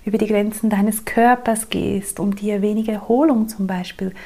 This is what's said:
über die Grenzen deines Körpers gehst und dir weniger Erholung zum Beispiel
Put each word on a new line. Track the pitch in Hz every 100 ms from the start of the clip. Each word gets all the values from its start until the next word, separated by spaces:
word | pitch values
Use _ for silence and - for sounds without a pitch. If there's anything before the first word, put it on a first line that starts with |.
| -
über | 214
die | 214
Grenzen | 208 208 214 220
deines | 202 208 214 -
Körpers | - 240 247 240 220 -
gehst | 190 202 196 190 -
und | 202 202
dir | 208 202
weniger | 208 214 220
Erholung | 214 - 240 311 233 220
zum | - 190
Beispiel | 180 180 - 190 -